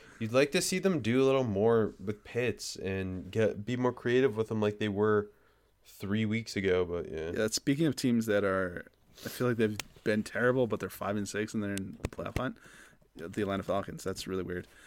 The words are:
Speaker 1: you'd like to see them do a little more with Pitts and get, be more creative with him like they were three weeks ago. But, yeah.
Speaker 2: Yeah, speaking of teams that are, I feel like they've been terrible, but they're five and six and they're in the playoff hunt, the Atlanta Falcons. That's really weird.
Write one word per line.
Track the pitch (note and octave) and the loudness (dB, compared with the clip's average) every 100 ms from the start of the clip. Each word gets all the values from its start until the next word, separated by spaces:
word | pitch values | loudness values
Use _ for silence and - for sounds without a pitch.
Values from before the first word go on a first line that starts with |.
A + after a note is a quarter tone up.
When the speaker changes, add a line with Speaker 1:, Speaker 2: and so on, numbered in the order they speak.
| - - | -18 -8
Speaker 1:
you'd | A2+ | -2
like | B2+ D3 | 2 2
to | F3+ | 2
see | - F#3 | 0 0
them | F#3+ E3 | 2 2
do | A2 B2+ | 2 4
a | C3+ | 4
little | C3+ | 4
more | B2 F#2+ A2 A#2 G#2 - | 2 2 4 4 2 -2
with | F#2+ G#2 | -8 -8
Pitts | - A#2+ B2 G#2 - - | -6 -2 -2 -2 -8 -8
and | F#2 F#2+ F#2+ F#2 F2+ | -4 -4 -4 -6 -4
get, | A2 G#2+ G2+ | 0 2 0
be | G#2 B2 | -4 0
more | B2+ | 0
creative | A#2+ B2 B2 C3 G#2+ | 0 2 4 4 2
with | A2 | -2
him | A2 | 2
like | G#2 G#2 | 0 0
they | G#2+ | -2
were | G2 G#2+ G#2+ G#2 _ _ _ _ _ | 2 4 4 2 _ _ _ _ _
three | - - G2 G#2+ | -20 -10 -2 0
weeks | A2 A2 A2+ G#2 | 0 -2 -2 0
ago. | F#2+ F2+ | 4 4
But, | F2 F2 - | 2 -2 -6
yeah. | D#2 D#2+ F#2+ | -6 -4 -2
Speaker 2:
Yeah, | A2 | -2
speaking | - - C#3 D#3+ | 0 0 2 2
of | |
teams | B2 C3 A#2 A2 | 2 2 2 4
that | G2+ | 2
are, | G2 F#2+ F#2 F2 - _ _ - | 2 0 -2 -6 -14 _ _ -14
I | - | -10
feel | - B2 | -2 0
like | A#2 | 2
they've | A2 G#2 - - | 0 0 -10 -6
been | - G#2+ | -2 0
terrible, | G#2 G#2+ B2 C3 A#2+ | 0 0 2 2 2
but | A2 | 0
they're | F#2 | -6
five | - F#2+ G#2 | -6 -4 -4
and | G2 | -4
six | G2+ G#2+ | -4 -4
and | A2+ | -4
they're | G2+ | -4
in | G2 F#2+ - | -6 -8 -10
the | - | -10
playoff | - - - | -8 -6 -4
hunt, | B2+ - - - - _ _ - | -4 -6 -16 -20 -20 _ _ -12
the | E2 G#2+ | -8 -4
Atlanta | G2 G2 | -2 -2
Falcons. | - G2 F#2+ E2 | -2 -4 -4 -8
That's | F#2+ F#2+ - | -6 -6 -4
really | F#2+ | -4
weird. | F2+ F2+ - - | -4 -8 -10 -18